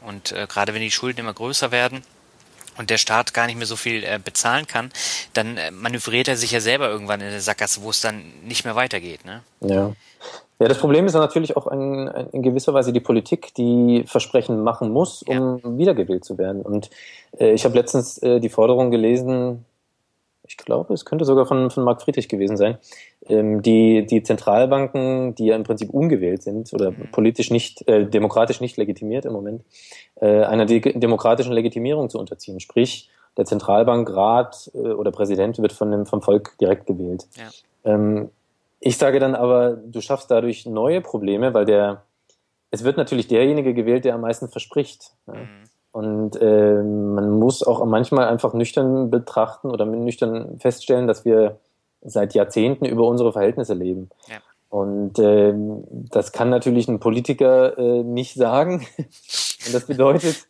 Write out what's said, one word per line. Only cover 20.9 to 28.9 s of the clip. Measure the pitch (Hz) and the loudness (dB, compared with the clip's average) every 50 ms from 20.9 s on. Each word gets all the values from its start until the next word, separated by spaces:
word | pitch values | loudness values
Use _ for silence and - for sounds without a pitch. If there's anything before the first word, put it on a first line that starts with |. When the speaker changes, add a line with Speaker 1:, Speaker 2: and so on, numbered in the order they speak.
| 208 | -6
Speaker 2:
es | 165 - | -6 -6
könnte | - - 156 160 | -6 -4 -2 2
sogar | 135 135 135 127 | 2 4 4 4
von, | 127 139 131 131 127 | 2 2 0 0 0
von | - - 127 | -2 0 0
Marc | 123 120 - - | 0 0 0 -2
Friedrich | - 135 - 113 - | -4 -4 -4 -4 -4
gewesen | - 98 98 98 107 | -4 -2 -2 -2 0
sein, | 98 101 107 120 117 _ _ - - - _ _ _ - - | 0 0 0 0 -4 _ _ -20 -20 -20 _ _ _ -4 0
ähm, | 110 110 107 107 107 107 101 | 0 2 2 2 0 0 2
die, | 120 113 110 113 113 110 110 104 | 4 6 6 6 6 6 4 2
die | 107 120 110 107 | 2 0 0 2
Zentralbanken, | - - 104 - - 101 113 127 127 139 139 139 131 - 139 131 131 131 131 127 127 113 | 0 -4 -2 2 2 4 4 4 4 2 0 0 -2 -2 -2 -2 0 -2 -2 -2 -4 -4
die | - 113 | 0 2
ja | 110 110 | 2 2
im | 110 107 | 2 0
Prinzip | - 117 104 - 101 | -4 -4 -6 -4 -4
ungewählt | - 139 151 170 156 98 90 87 92 98 - | 0 0 2 2 2 2 0 -2 -2 -4 -6
sind | - 101 110 113 - - | -6 -8 -8 -8 -6 -4
oder | 110 104 92 90 | -2 -2 -2 -2
Speaker 1:
Mhm. | - - - | -6 -14 -6
Speaker 2:
politisch | - - 110 113 117 - 120 - | -2 2 2 2 2 0 -2 0
nicht, | 120 117 - - - - - - | 0 0 0 -4 -12 -6 0 4
äh, | 113 107 104 | 4 4 4
demokratisch | 101 107 107 104 104 - 113 113 117 117 - | 4 2 0 0 2 2 2 2 2 0 -4
nicht | 127 123 - | -6 -10 -4
legitimiert | - 107 101 | -4 -4 -4